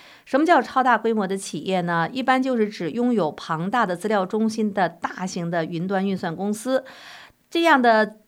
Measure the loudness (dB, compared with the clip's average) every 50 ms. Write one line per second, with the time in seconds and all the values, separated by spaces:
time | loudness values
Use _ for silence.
0 | -20 -20 -20 -20 _ -2 0 2 4 6 4 4 4 2 0 2 4 4 4 2
1 | 2 0 0 0 0 -2 -4 -6 -6 -8 -8 -6 -4 -2 -2 0 0 0 0 0
2 | 0 -2 -2 -2 0 2 2 2 2 0 0 0 0 0 -2 -4 -6 -4 -2 0
3 | 0 2 2 2 0 0 -2 -6 -8 -6 -4 -4 -2 -2 0 0 0 0 -2 -4
4 | -2 0 0 0 0 0 0 0 0 0 0 -2 -2 -2 0 0 -2 -2 -2 -4
5 | -8 -8 -6 -8 -8 -8 -6 -6 -6 -4 -2 -2 -2 -4 -4 -6 -4 -2 -2 -2
6 | 0 -2 -2 -2 -4 -6 -6 -4 -4 -4 -4 -4 -2 -2 -2 -2 -2 -6 -14 -20
7 | -20 -20 -20 -20 -20 -20 _ _ _ _ -2 0 4 4 4 6 6 6 6 4
8 | 4 2 -2 -10 _